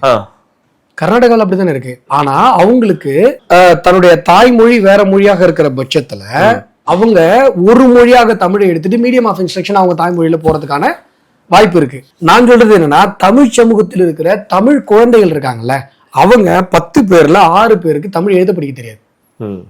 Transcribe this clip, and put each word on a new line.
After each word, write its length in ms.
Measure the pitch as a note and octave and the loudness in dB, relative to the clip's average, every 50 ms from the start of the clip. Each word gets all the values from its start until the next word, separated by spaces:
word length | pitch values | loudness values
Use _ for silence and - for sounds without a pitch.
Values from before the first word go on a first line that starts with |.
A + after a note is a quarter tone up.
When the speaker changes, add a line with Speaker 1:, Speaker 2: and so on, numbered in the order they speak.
| A#2 | -2
Speaker 1:
ஆ. 340 | C3+ B2 G#2+ G2 - _ _ _ _ _ _ _ _ _ _ _ _ _ - | 0 0 -2 -4 -8 _ _ _ _ _ _ _ _ _ _ _ _ _ -6
Speaker 2:
கர்நாடகாவில் 380 | - E3+ G3+ A#3+ A#3+ A#3+ A#3 A3+ | -4 -2 0 2 2 2 2 0
அப்படித்தானே 320 | G#3+ F#3+ F#3 F#3 G3 F3+ | 0 -2 -2 -4 -2 -4
இருக்கு. 300 | D3+ C3+ C3 C3 B2+ - _ | -4 -6 -8 -12 -16 -18 _
ஆனா, 460 | _ - C#3+ D3 C#3 C3+ D3 G3 B3+ A#3+ | _ -4 -4 -2 -2 -2 0 0 0 2
அவங்களுக்கு, 880 | F3+ E3+ G3+ A#3+ B3+ A3+ G#3 F3+ D3+ - C#3+ C3+ D3 G3 B3+ C#4+ - _ _ E3+ | 2 2 2 2 0 0 0 -2 -4 -4 -4 -2 0 0 0 -2 -4 _ _ 2
அ, 220 | F3 F#3 F3+ F3 | 4 4 4 2
தன்னுடைய 420 | D#3 - F3+ F3+ F#3+ F3+ F3+ E3+ | 2 0 0 2 2 4 2 2
தாய்மொழி 640 | D#3+ - - E3+ F#3+ A#3 B3+ B3 A3+ A3+ A#3 B3 A#3 | 2 2 0 2 4 4 2 4 2 2 2 2 2
வேற 240 | G3 G3 G3 G3+ G#3 | 2 2 2 2 2
மொழியாக 400 | G3 G3 G3 G3 G3+ G3+ F3 F#3 | 2 0 0 2 0 0 2 0
இருக்கிற 260 | F3 D#3+ - D#3 D3 | 0 0 0 -2 -2
பட்சத்துல, 840 | C3 B2+ C3+ C3 - D#3 C3+ - - G2+ G2 G2 A2+ C#3 F3+ G#3+ A#3 | -2 -6 -8 -6 -6 -6 -6 -6 -14 -16 -16 -10 -6 -2 -2 0 -2
Speaker 1:
ம். 140 | B3+ - _ _ _ _ | -2 -6 _ _ _ _
Speaker 2:
அவங்க 680 | - D#3+ F3+ G#3+ A#3 A3 F3+ E3 E3 G3 A#3+ C4+ C4+ G#3 F3+ F3 | -6 -2 -2 0 0 2 2 2 2 2 2 2 0 0 0 2
ஒரு 200 | G3 A#3 B3+ C4+ | 2 4 4 4
மொழியாக 520 | B3+ A#3+ B3 A#3+ A#3+ B3 B3 A#3 A3 A3+ | 4 4 4 4 4 4 2 2 2 0
தமிழை 320 | G#3 G3 F3 F#3+ G3+ G3+ F#3 | -2 -2 -2 -2 0 0 0
எடுத்துட்டு, 280 | E3+ D#3+ D#3 F#3+ F#3+ | -2 -2 -4 -4 -4
medium 280 | A#3 A#3 B3 B3+ B3+ A#3 | -2 -2 0 0 -2 -2
of 140 | A3 F#3+ E3 | -2 -4 -4
instruction 340 | F#3+ E3 - F#3+ F3 - G3+ | -6 -8 -6 -8 -8 -4 -2
அவங்க 320 | G3+ F#3 F3+ F3 D#3+ E3 | 0 0 0 -2 -2 -4
தாய்மொழியில 280 | F3 F3+ F3 E3 D#3+ E3 D#3+ D#3 | -4 -2 -2 -2 -2 -2 -2 -2
போறதுக்கான 500 | D#3+ D#3 D3+ D3+ C#3 C#3+ C#3+ E3+ - - - _ _ _ _ _ _ _ _ _ _ | -2 -4 -4 -6 -6 -6 -4 -4 -4 -6 -6 _ _ _ _ _ _ _ _ _ _
வாய்ப்பு 300 | E3+ F#3 G#3 F#3+ E3+ F3 | 0 0 0 0 -2 -2
இருக்கு. 240 | D3+ B2 - C3 - _ _ _ | -4 -4 -8 -16 -20 _ _ _
நான் 280 | F3 D#3+ F3+ A3+ B3 | -4 -2 0 2 2
சொல்றது 320 | A#3 B3 A#3 A#3+ G#3+ G#3+ F#3+ | 4 4 4 4 4 2 2
என்னன்னா, 380 | E3 D3 C#3+ D#3+ G3 G3 F#3+ | 2 2 2 0 0 0 -2
தமிழ் 320 | - - F#3+ G#3+ B3+ C#4+ A#3 | -2 -2 0 2 2 2 2
சமூகத்தில் 520 | - - A#3 A3+ A3+ G#3 G#3 F3 - F#3 | 2 0 0 0 2 0 -2 -2 -2 -2
இருக்கிற 360 | F3+ E3+ D#3 D#3 D#3+ E3 G3+ | -2 -2 -2 -4 -4 -4 -4
தமிழ் 480 | G3+ G3+ _ - F#3 G3+ B3+ D4 C#4 - | -4 -4 _ -4 -2 0 0 0 0 0
குழந்தைகள் 460 | - G#3 G#3+ A#3 A#3+ A#3+ A3+ G#3 F3+ | 0 2 2 2 4 2 2 2 0
இருக்காங்கல்ல, 480 | D#3 D3+ C3+ C3 B2 A2+ A2+ B2 C3+ C3+ A#2+ - _ _ _ _ | -2 -4 -6 -8 -8 -8 -6 -6 -6 -6 -8 -12 _ _ _ _
அவங்க 540 | _ C3+ D3 F#3 A#3 B3 G#3 F3 E3+ F3+ F#3 | _ 0 2 4 4 2 2 2 0 -2 -2
பத்து 380 | F#3 - E3+ D#3 - - D#4 B3 | 0 -2 -2 -2 0 -2 -2 0
பேர்ல 340 | F#3 F#3 E3+ D#3 C#3+ E3 | 2 2 2 2 2 2
ஆறு 420 | G3 G3 E3 E3 F#3+ A3 A#3 A3+ F#3 | 2 2 2 2 0 0 0 0 -2
பேருக்கு 300 | E3+ E3 D3+ D3 D3 G3+ | -2 -4 -4 -4 -6 -8
தமிழ் 260 | F#3+ E3+ F3 G3+ G3 | -8 -6 -4 -2 0
எழுத 180 | F3+ F#3 F#3 G3 | 0 0 -2 -4
படிக்க 220 | F3 D3+ C#3 C3+ | -6 -6 -10 -12
தெரியாது. 240 | A#2+ A#2+ A2+ G#2+ G#2+ _ _ _ _ _ _ _ | -14 -18 -20 -20 _ _ _ _ _ _ _ _
Speaker 1:
ம். 300 | _ A#2 G#2 G2+ F#2+ F#2 G2 | _ -14 -12 -12 -14 -16 -20